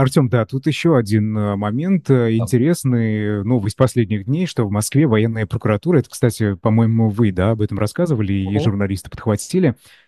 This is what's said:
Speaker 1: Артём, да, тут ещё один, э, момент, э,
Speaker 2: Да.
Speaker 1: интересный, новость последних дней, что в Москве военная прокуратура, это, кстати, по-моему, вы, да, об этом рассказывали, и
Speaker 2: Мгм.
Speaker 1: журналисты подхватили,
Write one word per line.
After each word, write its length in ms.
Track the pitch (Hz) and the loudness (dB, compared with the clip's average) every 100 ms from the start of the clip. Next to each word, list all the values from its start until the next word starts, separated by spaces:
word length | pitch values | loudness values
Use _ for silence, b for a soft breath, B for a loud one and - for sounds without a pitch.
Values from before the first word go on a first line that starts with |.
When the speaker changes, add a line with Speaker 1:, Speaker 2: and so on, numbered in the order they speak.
Speaker 1:
Артём, 280 | 135 165 127 | 2 2 2
да, 160 | 123 110 | 0 0
тут 200 | 135 160 | -2 -4
ещё 260 | 143 170 139 | 0 2 2
один, 400 | 104 110 107 107 | 2 0 0 -2
э, 180 | 104 101 | -2 -2
момент, 540 | 104 117 175 190 - | -2 -2 0 -2 2
э, 40 | |
Speaker 2:
Да. 180 | 131 117 113 | 2 2 0
Speaker 1:
интересный, 1080 | 113 123 139 170 135 120 113 107 104 104 | 0 0 2 0 0 0 0 -2 -2 -4
новость 320 | 101 127 101 - | 0 0 -2 0
последних 500 | 131 123 101 107 98 | 2 2 0 -2 -2
дней, 200 | 151 180 | -4 -2
что 180 | - 104 | -2 -2
в 40 | |
Москве 340 | 104 - 135 156 | -2 0 0 2
военная 400 | 107 113 113 104 | 2 0 -2 -4
прокуратура, 540 | - 104 104 170 160 | -4 -2 -2 2 0
это, 100 | - | 0
кстати, 440 | - 120 - 107 98 | -2 -2 0 -2 0
по-моему, 540 | 113 110 113 113 110 | 2 2 2 2 0
вы, 220 | 101 110 | 2 0
да, 200 | 92 98 | 2 0
об 100 | 113 | 0
этом 160 | 104 101 | -2 -2
рассказывали, 540 | 107 - 175 123 98 | -4 -2 -2 0 0
и 160 | 98 95 | -2 0
Speaker 2:
Мгм. 100 | 101 | 0
Speaker 1:
журналисты 500 | 131 101 98 95 - | 0 0 -2 -4 -8
подхватили, 640 | - - 104 - 180 165 110 b b | -6 -2 -2 -2 0 0 -2 b b